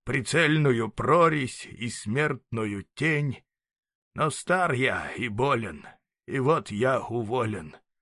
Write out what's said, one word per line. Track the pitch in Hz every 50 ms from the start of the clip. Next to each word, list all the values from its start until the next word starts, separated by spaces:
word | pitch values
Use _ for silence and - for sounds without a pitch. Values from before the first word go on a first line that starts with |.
| _
прицельную | - 123 139 110 - - 160 165 147 156 156 147 143 123 113 113 110
прорезь | - - 110 117 151 175 170 165 160 151 131 120 - - -
и | - - - 117 117
смертную | - - - 104 107 135 151 107 131 120 - _ - 113 110 104 101 98 92 - _
тень. | - 147 160 156 147 147 143 120 - - _ _ _ _ _ _ _ _ _ _ _ _ _ _
Но | - 151 156
стар | - - - - 175 185 180 170 139
я | 123 135 123 95 - - - -
и | - 117 120
болен, | 101 107 131 143 139 120 110 92 76 73 - - - _ _ _ _ _ _ -
и | - 135
вот | 127 139 160 156 - -
я | 104 101 123 131 131 117
уволен, | - - 113 120 113 101 120 127 117 110 107 95 82 78 - - _ _ _ _